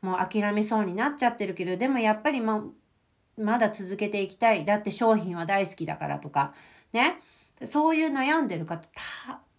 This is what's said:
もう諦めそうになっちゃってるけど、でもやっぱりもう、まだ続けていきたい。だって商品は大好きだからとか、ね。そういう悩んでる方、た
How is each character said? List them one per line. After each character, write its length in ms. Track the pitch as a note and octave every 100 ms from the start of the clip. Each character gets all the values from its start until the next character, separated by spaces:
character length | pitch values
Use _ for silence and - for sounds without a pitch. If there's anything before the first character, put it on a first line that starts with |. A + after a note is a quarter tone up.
も 140 | F#3 F#3
う 120 | F#3
諦 240 | G#3+ G#3
め 100 | G#3
そ 200 | G#3+ G#3+
う 20 |
に 100 | F#3+
な 140 | F#3+ C#4
っ 60 |
ち 100 | C#4+
ゃ 40 | A#3+
っ 80 | A#3+
て 100 | F#3+
る 80 |
け 100 | F3
ど、 120 | F3 F#3
で 100 | B3+
も 120 | B3+
や 140 | G#3+
っ 100 | G#3+
ぱ 80 | D4+
り 100 | C4
も 180 | A3 G#3+
う、 120 | - - _ _ _ _ _ -
ま 140 | G#3+ A#3
だ 120 | A3
続 260 | A3 F#3 G3+
け 120 | G#3
て 120 | G#3
い 80 | G3
き 60 |
た 180 | - A3+
い。 120 | F#3+
だ 120 | D#3+ G#3
っ 60 |
て 80 | G#3
商 260 | - A3+ G#3+
品 200 | F3+ F3
は 100 | E3+
大 200 | G3 G3
好 80 | -
き 100 | D#3
だ 100 | D3+
か 120 | D3+
ら 100 | C#3+
と 100 | D3
か、 260 | C#3+ C#3+ - - - _
ね。 280 | A3+ D4+ F4 - - _ -
そ 260 | B3 D4 D#4+
う 60 | D#4
い 80 |
う 80 | D#4+
悩 260 | C4+ C4+ D#4+
ん 80 | A#3
で 80 | E3
る 100 | E3
方、 220 | E3 -
た 520 | - - - A#3+ - _